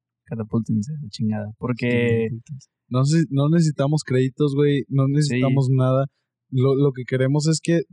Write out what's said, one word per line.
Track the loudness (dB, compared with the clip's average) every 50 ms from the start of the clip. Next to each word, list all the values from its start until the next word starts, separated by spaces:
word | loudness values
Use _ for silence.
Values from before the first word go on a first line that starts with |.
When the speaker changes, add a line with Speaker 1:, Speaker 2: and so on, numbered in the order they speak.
| _ _ _ _ _
Speaker 1:
catapúltense, | -10 -8 -8 -6 -4 -4 -4 -2 -2 -2 -2 -2 -4 -8 -12
la | -12 -12
chingada, | -8 -6 -4 -4 -4 -4 -6 -10 -12 -8
porque | -6 -6 -4 -2 -2 0
Speaker 2:
Sí, | 0 2 2 0 0 0 -2
catapúltense. | -4 -6 -8 -12 -14 -18 -18 -18 _ _ _ _ -4
Speaker 3:
no | 0 0 2
sé, | 2 2 2 0 0
no | 0 0 2 2
necesitamos | 4 2 2 2 0 0 0 0 0 -2 -2
créditos, | 0 0 0 0 0 0 -2 -2 0 2
güey, | 2 2 2 2 0 -2 -2
no | 0 0 2
Speaker 1:
Sí. | 2
Speaker 3:
necesitamos | 2 0 0 0 0 0 0 2 2 2 2 2
nada. | 2 2 2 2 2 0 0 -2 _ _ _ _ _ _ _ -6
Lo, | -2 0 2 2 2
lo | 2 2 0
que | 0 -4 -6
queremos | -4 -2 0 2 2 2 0 0 0
es | -2 -2
que | 0 0 0 0 -2 -4